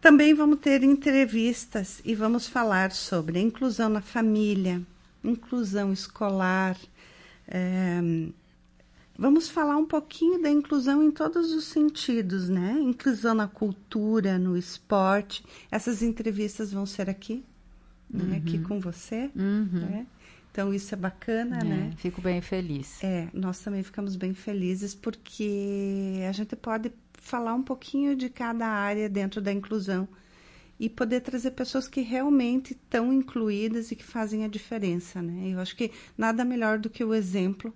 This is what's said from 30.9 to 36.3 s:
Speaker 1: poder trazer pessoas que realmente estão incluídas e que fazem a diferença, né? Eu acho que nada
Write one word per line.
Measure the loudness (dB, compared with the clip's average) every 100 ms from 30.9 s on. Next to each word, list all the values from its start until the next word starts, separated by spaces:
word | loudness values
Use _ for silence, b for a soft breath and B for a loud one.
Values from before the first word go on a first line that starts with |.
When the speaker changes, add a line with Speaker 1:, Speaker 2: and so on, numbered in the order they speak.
Speaker 1:
poder | -2 -2 -2
trazer | -2 -4 -6
pessoas | -4 -4 -4 -4
que | -4
realmente | -2 -2 4 4 4 0 -2
estão | -14 _ 0 2
incluídas | 2 0 -2 0 0 0 -2 -4
e | -10
que |
fazem | -8 -6 -4 -2
a | -4
diferença, | -6 -8 -4 -2 -2 -4 -8
né? | -6 -6 -6
Eu | -4
acho | -6 -4
que | -6 B B -4
nada | -2